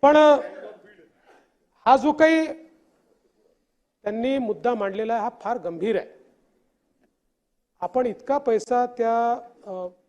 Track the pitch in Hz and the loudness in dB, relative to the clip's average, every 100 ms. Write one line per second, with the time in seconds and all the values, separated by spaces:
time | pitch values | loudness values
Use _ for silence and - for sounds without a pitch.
0 | 277 302 302 285 - - - - - - | 6 6 6 4 0 -14 -18 -20 -20 -20
1 | _ _ _ _ _ _ _ _ - 262 | _ _ _ _ _ _ _ _ 2 4
2 | 254 302 320 320 320 - - _ _ _ | 4 4 4 4 0 -8 -18 _ _ _
3 | _ _ _ _ _ _ _ _ _ _ | _ _ _ _ _ _ _ _ _ _
4 | 208 214 247 269 240 214 240 240 202 190 | -8 -4 -4 -2 -4 -4 -4 -2 -4 -4
5 | 220 233 214 233 202 240 175 170 196 196 | -4 -4 -4 -8 -8 -6 -8 -6 -2 -2
6 | - - _ _ _ _ _ _ _ _ | -4 -20 _ _ _ _ _ _ _ _
7 | _ _ _ _ _ _ _ _ 180 254 | _ _ _ _ _ _ _ _ -6 -2
8 | 247 202 - 277 277 220 220 247 247 247 | -2 -4 -4 -4 0 -2 0 -2 -2 -2
9 | 226 233 233 240 - _ - 185 180 180 | -2 0 -2 -4 -8 _ -16 -12 -12 _